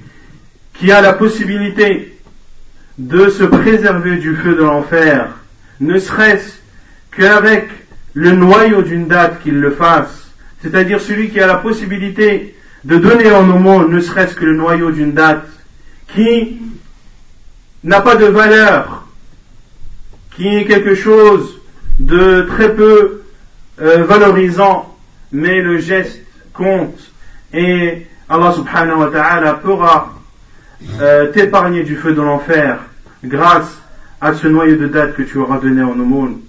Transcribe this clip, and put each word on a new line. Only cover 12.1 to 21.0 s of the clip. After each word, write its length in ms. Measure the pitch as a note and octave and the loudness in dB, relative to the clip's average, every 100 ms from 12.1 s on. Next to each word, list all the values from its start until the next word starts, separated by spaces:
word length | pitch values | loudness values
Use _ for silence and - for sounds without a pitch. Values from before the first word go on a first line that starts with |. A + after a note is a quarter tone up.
| F#3+ G#3+ G3+ - - - - | -2 0 0 -6 -18 -20 -18
de 140 | C3+ E3+ | -2 2
donner 340 | F#3+ A#3+ A3 | 4 4 4
en 160 | G3+ F#3+ | 4 4
aumône 420 | F3+ F#3 F#3+ E3 | 4 4 4 2
ne 80 | F3 | 0
serait-ce 360 | - F#3+ F3+ - | -2 -4 -4 -2
que 100 | D#3+ | -2
le 100 | D#3 | 0
noyau 360 | E3 E3+ E3 | 0 -2 -2
d'une 220 | D#3 D3 | -2 -4
date 340 | D3 D#3+ D3+ - - - - - - - | 0 0 0 -6 -20 -20 -20 -20 -20 -10
qui 520 | F3+ A3+ A#3 A3+ - - - - - - - - - - - _ - | -2 0 0 -4 -10 -16 -18 -20 -20 -20 -20 -20 -20 -20 -20 _ -16
n'a 180 | D#3+ G3 | -2 0
pas 140 | A#3 G#3+ | 2 4
de 100 | G#3 | 4
valeur, 800 | G3+ G#3+ A3 G#3+ F3 - - - - - - _ - - - - - - - - - | 4 4 4 4 2 -4 -14 -20 -20 -20 -20 _ -20 -20 -18 -16 -16 -18 -20 -20 -8
qui 120 | F#3 | -4
est 180 | G#3 G#3 | -2 2
quelque 300 | G#3 G3+ | 0 2
chose 640 | F#3+ | 0